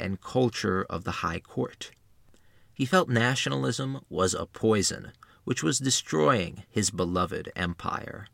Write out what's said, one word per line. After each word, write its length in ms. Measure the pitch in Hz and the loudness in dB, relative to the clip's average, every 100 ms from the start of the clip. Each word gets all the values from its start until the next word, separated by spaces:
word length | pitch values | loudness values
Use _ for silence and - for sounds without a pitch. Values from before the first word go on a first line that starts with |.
and 220 | 95 98 | -6 -6
culture 640 | - 127 123 - 101 95 - | -2 2 2 2 0 0 -2
of 160 | 85 | -4
the 160 | 92 - | -4 -4
High 160 | 82 85 | -2 -4
Court. 520 | - - 127 - - - _ _ - - _ - _ | -6 -6 -6 -6 -18 -18 _ _ -20 -20 _ -20 _
He 140 | - 127 | -4 2
felt 240 | 185 170 | 4 4
nationalism 920 | 117 120 131 143 135 135 120 135 135 - | 2 2 0 0 0 -2 -2 -4 -8 -4
was 240 | 85 92 | 0 2
a 140 | - - | 0 -6
poison, 680 | - 110 107 92 - - - - _ | 0 4 4 2 -2 -10 -20 -20 _
which 180 | - 131 | -4 0
was 160 | 160 135 | 0 0
destroying 880 | 135 - - 156 151 120 85 - - | 2 0 0 4 4 4 0 -8 -6
his 200 | 107 95 | -2 0
beloved 600 | 90 87 90 87 - - | 0 0 0 0 -4 -8
empire. 720 | - 87 85 - - - - 104 | -4 -4 -4 -6 -6 -8 -12 -16